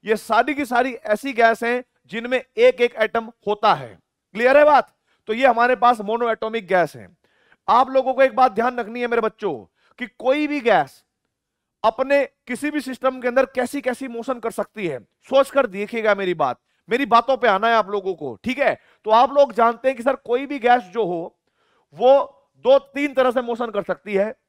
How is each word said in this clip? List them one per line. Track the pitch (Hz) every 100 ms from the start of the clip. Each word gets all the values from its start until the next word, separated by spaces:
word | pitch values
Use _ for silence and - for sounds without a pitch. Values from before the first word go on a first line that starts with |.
| 196
ये | 214
सारी | - 220 254
की | 285
सारी | 269 240 262 240 -
ऐसी | 214 277
गैस | 233 226 233
हैं | 233 247 254 _ _
जिनमें | 220 240 254
एक | - - 247 247
एक | 240 233
एटम | 214 233 226 _ 202
होता | 208 220
है। | 147 123 95 _ _ _
क्लियर | 202 240 277
है |
बात? | 294 277 - _ _ _ -
तो |
ये | 226 262
हमारे | 226 240 247
पास | 240 233
मोनोएटॉमिक | 202 233 240 220 220 226 175
गैस | 180 160 123
है। | 92 _ _ _ _ _ -
आप | 226 262
लोगों | 262 262
को | 254
एक | 269 214
बात | 254
ध्यान | 202 240 247
रखनी | 208 240
है | 233
मेरे | 233
बच्चों, | 220 _ 202 127 92 _ _ _
कि | 247
कोई | _ 247 285 302
भी | 294
गैस | 226 185 139 _ _ _ _ _ _ _ _ _
अपने | 220 226 269 285 262 _ -
किसी | 247 294
भी | 294
सिस्टम | 262 254 254 254
के | 247
अंदर | 247 262
कैसी | 254 247 285
कैसी | 254 240 269
मोशन | 233 226 247
कर | 226
सकती | 220 196 214 180
है, | 127
सोच | _ _ _ 269 269
कर | 277 247
देखिएगा | 185 208 233 214
मेरी | 196 190 170
बात, | 139 120 _ _ -
मेरी | 233 269
बातों | 233 240 262
पे | 247
आना | 190 226
है |
आप | 233 196
लोगों | 202 190
को, | 170 139 110
ठीक | 226 254
है? | 262 123 _ _ 208
तो |
आप | 220 262
लोग | 277 277
जानते | 208 233 233 262
हैं | 254
कि |
सर | 240 262
कोई | - 247 277
भी | 285
गैस | 233 240
जो | 190 202 202
हो | 175 170 _ _ _ _ _ _ 143
वो | 240 277 - _ _ _
दो | 214 269
तीन | 277 277 285
तरह | 262 254
से | 247
मोशन | 240 233 233
कर | 202
सकती | 190 175 202
है। | 196 208 -